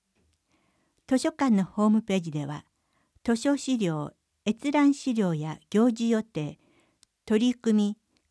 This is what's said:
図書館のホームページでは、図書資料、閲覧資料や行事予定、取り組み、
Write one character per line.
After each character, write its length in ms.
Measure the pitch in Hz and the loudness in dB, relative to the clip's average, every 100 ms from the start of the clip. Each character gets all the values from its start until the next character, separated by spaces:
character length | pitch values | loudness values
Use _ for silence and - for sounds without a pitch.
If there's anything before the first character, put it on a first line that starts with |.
| _ _ _ _ _ _ _ _ _ _ - | _ _ _ _ _ _ _ _ _ _ -2
図 100 | 262 | 0
書 140 | 320 | 0
館 200 | 320 269 | 0 2
の 120 | 202 | 2
ホ 220 | 180 - 214 | 0 0 2
ー 40 | |
ム 120 | 220 | 2
ペ 160 | 220 190 | 0 -4
ー 40 | |
ジ 100 | 170 | -4
で 140 | 151 143 | -6 -8
は、 200 | 147 - _ _ _ _ _ | -12 -16 _ _ _ _ _
図 140 | - 233 | -4 -2
書 180 | 285 277 | 0 -2
資 220 | - 254 | -2 -2
料、 340 | 180 156 147 - _ _ - | -2 -4 -8 -12 _ _ -6
閲 260 | 226 285 | -4 -2
覧 220 | 294 285 | 2 4
資 200 | 277 269 | 2 -2
料 200 | 226 185 | 0 0
や 260 | 156 156 156 _ | -2 -6 -10 _
行 220 | 202 247 | 2 2
事 180 | 226 233 | 2 0
予 120 | 220 | -2
定、 360 | 220 160 147 156 _ _ _ _ _ _ - | -2 -8 -8 -10 _ _ _ _ _ _ -2
取 220 | 214 247 | 0 0
り 80 | 240 | 0
組 400 | 226 214 208 208 | 0 0 0 -4
み、 20 | _ _ _ | _ _ _